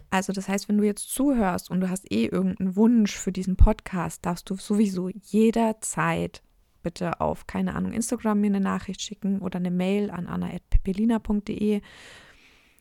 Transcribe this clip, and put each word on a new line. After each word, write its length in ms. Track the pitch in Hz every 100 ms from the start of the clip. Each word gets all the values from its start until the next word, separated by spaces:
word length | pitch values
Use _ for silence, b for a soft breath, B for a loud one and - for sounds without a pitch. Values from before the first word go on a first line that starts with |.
| -
Also 220 | 190 190
das 160 | 190 190
heißt, 200 | 202 -
wenn 100 | 208
du 60 |
jetzt 240 | 208 202 -
zuhörst 640 | - 285 254 190 185 -
und 100 | 180
du 80 | 185
hast 220 | 185 -
eh 140 | 202 226
irgendeinen 500 | 180 185 - 185 180
Wunsch 400 | 226 240 202 -
für 160 | -
diesen 240 | 190 185 185
Podcast, 680 | - - - 185 165 - 175
darfst 240 | 175 -
du 60 | 190
sowieso 520 | - 208 214 185 180
jederzeit 1300 | 196 - 208 226 226 226 220 - - 165 165 175 - - _ _ _
bitte 360 | 170 - 175 -
auf, 280 | 156 151 -
keine 260 | - 185
Ahnung, 180 | - 185
Instagram 480 | 220 233 233 220 208
mir 60 | 208
eine 140 | 196
Nachricht 420 | 196 190 - 190
schicken 380 | - 202 190 196
oder 160 | 185 180
eine 160 | 180
Mail 400 | 180 185 202 202
an 160 | 175 180
anna 180 | 180 175
at 240 | 175 -
pepelina 480 | - - 190 226 220
punkt 300 | - 208 -
de. 320 | - 208 208 B B B B B B B B B B